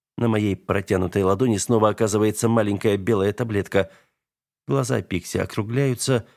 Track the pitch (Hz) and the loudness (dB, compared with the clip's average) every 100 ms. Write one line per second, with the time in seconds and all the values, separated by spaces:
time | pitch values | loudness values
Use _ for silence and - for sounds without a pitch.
0 | _ - 120 107 104 92 - 98 98 95 | _ -4 0 2 0 -2 -2 -2 0 0
1 | 92 101 95 98 123 104 - 117 107 104 | 0 0 2 2 2 0 2 2 4 2
2 | 110 104 107 101 117 117 104 101 113 101 | 0 2 0 0 0 2 0 0 0 0
3 | 95 107 98 101 117 101 92 98 95 - | 0 0 0 -2 -4 -4 0 0 0 -4
4 | _ _ _ _ _ _ - 139 123 120 | _ _ _ _ _ _ -4 -2 0 -2
5 | - 95 - 95 92 - 107 120 139 120 | -2 -6 -4 -4 -4 -4 -6 -2 -2 -2
6 | - 127 - | 0 -2 -2